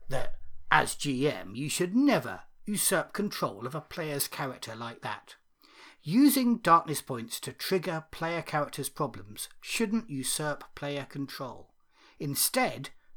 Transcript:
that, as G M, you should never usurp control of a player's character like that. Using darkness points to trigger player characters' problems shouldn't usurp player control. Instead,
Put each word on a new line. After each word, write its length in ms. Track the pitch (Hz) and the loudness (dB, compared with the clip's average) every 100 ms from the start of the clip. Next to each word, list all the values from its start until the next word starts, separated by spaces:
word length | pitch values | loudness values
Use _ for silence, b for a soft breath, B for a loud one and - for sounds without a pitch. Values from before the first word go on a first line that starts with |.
| - | 0
that, 240 | - - - - - - | 4 4 2 -2 -4 4
as 260 | 156 - - | 4 4 0
G 360 | 147 127 143 | -2 0 0
M, 240 | 98 92 110 | 0 -6 -6
you 140 | 147 | -4
should 260 | - 180 220 | 0 2 4
never 460 | 285 196 110 92 - - - | 6 4 2 -6 -12 -14 -6
usurp 480 | 208 - 180 147 | 0 2 2 0
control 520 | - 202 - 135 98 123 | -2 -4 -2 -4 -4 -8
of 100 | 151 | -8
a 60 | |
player's 460 | - - 156 143 143 | -10 -8 -4 -2 -4
character 480 | - 139 127 - 113 | -4 -6 -6 -10 -10
like 260 | 117 117 | -10 -10
that. 340 | - 104 - - _ _ B B B B | -8 -10 -12 -20 _ _ B B B B
Using 560 | 147 208 285 269 240 233 | 0 6 6 6 4 4
darkness 440 | 175 165 160 143 | 6 6 6 -4
points 380 | - 123 113 - | -4 -6 -6 -8
to 120 | - | -10
trigger 520 | - - 190 175 160 - | -8 0 0 0 -4 -6
player 300 | - 165 170 | -6 -4 -4
characters' 480 | - 151 143 - 135 | -2 -2 -2 -4 -6
problems 600 | - 143 104 101 104 - - | -2 -4 -4 -14 -12 -14 -14
shouldn't 480 | - - 220 220 226 | -6 -2 0 0 -2
usurp 540 | 139 127 - 151 143 - - | -4 -2 -2 -2 -4 -8 -8
player 300 | 143 143 135 | -6 -4 -6
control. 640 | 147 135 - 135 110 - _ b b b b | -6 -6 -6 -10 -10 -16 _ b b b b
Instead, 720 | 151 139 - 262 240 120 139 - - | -4 0 2 2 2 0 -10 -14 -20